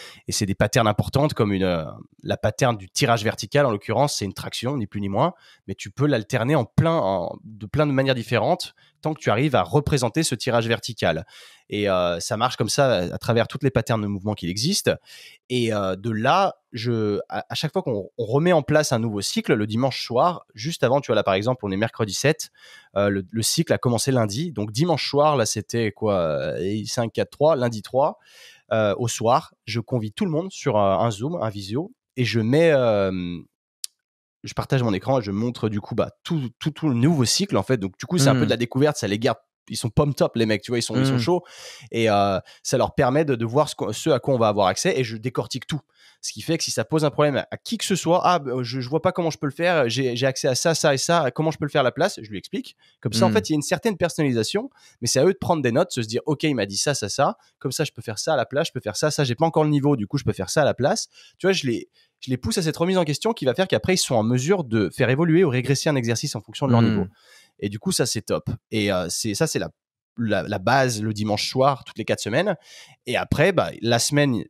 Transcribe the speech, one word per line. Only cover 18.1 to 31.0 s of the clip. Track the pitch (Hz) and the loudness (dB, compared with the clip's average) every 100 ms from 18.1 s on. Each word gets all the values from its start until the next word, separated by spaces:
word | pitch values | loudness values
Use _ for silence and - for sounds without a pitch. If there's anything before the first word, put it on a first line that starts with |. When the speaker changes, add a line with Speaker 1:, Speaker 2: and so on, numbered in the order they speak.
| - | -6
Speaker 1:
on | 107 | 0
remet | 131 170 | 2 4
en | 165 | 2
place | - 151 151 | 4 2 4
un | 120 | 0
nouveau | 117 104 | 0 -2
cycle, | 101 226 214 | -4 -4 0
le | 120 107 | 0 2
dimanche | 110 131 - | 0 0 -2
soir, | - 143 165 170 - | -4 2 2 0 -10
juste | 110 131 170 | -10 -8 0
avant, | 123 139 | 2 2
tu | 135 | 2
vois, | 107 | 0
là, | |
par | 98 | 2
exemple, | 95 107 127 | 2 0 -2
on | 101 | -2
est | 95 | -2
mercredi | 113 - 107 | -2 -2 -4
sept, | 95 139 160 - _ - - _ | 0 0 0 -4 _ -20 -20 _
euh, | 98 101 | 0 0
le, | 98 92 | 0 -4
le | 113 | -4
cycle | 110 - 165 | -2 0 0
a | 110 | 2
commencé | 127 117 - | 2 0 2
lundi. | 127 110 107 175 | 2 0 -2 -6
Donc, | 113 104 | -4 -4
dimanche | 107 175 151 - | 0 2 0 0
soir, | 139 151 143 | 2 4 4
là, | 107 | 0
c'était | 110 - 117 110 | -2 -4 -2 -2
quoi, | - 107 95 | -2 0 2
euh, | 82 71 78 62 90 107 | 2 0 -2 -4 -2 -4
cinq, | 104 - 117 | -4 -4 -4
quatre, | - 101 | -2 -4
trois, | - 151 151 | 2 2 4
lundi | 120 110 | 0 -2
trois, | - 127 151 214 _ - - - - | -4 0 0 -2 _ -20 -20 -20 -4
euh, | 113 107 98 | 0 2 0
au | 117 | -2
soir, | - 113 135 - _ | -2 2 2 2 _
je | - 117 | -8 -6
convie | - 127 107 | -2 -4 -4
tout | - 202 | -4 -2
le | |
monde | 156 190 | -2 -4
sur, | - 143 107 | -6 0 2
euh, | 98 | 4
un | 95 | 4